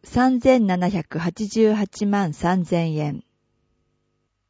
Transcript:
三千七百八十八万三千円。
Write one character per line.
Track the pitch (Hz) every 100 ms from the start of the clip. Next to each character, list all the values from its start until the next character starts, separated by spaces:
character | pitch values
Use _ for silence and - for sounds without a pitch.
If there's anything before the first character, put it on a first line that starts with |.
三 | - 240 262 247
千 | 262 254 196
七 | 180 180
百 | 175 - 180
八 | 170 - 208
十 | 220 220
八 | 214 196 -
万 | 208 202 170
三 | - 175 185
千 | 160 170 165
円。 | 151 147 - _ _ _ _ _ _ _ _ _ _ _ _